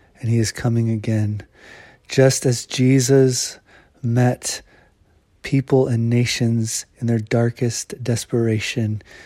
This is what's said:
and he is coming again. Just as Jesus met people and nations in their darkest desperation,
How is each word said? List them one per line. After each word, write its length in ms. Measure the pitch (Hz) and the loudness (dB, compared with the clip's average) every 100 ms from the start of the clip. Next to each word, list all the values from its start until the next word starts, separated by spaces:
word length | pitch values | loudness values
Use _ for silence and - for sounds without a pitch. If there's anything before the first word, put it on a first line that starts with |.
| _ _ | _ _
and 100 | 113 | -2
he 80 | 117 | 0
is 140 | 107 | -2
coming 380 | - 120 117 113 | -2 -2 0 0
again. 540 | 110 110 110 104 104 - _ - - - _ - | -2 -2 -2 -2 -4 -10 _ -20 -20 -20 _ -4
Just 380 | - 131 - 131 | 4 4 4 -2
as 200 | 120 - | -2 -4
Jesus 920 | - 127 135 123 135 131 127 - - _ - _ _ | 0 2 4 4 4 4 2 -6 -10 _ -20 _ _
met 600 | 117 120 123 - - - - _ _ _ _ _ _ _ | -2 2 2 0 -6 -10 -14 _ _ _ _ _ _ _
people 460 | - 135 - 135 131 | -4 -2 2 2 2
and 200 | 117 117 | 0 0
nations 800 | 120 120 - 120 117 110 - - - | 2 0 0 0 0 -2 -6 -10 -6
in 80 | 117 | -2
their 100 | 113 | -2
darkest 760 | 107 117 117 - 120 - - - | 0 0 0 -2 -4 -4 -10 -10
desperation, 1000 | 120 117 - 117 117 107 - 123 107 107 - - | -4 -4 -2 -2 0 -2 -4 -4 -4 -6 -10 -20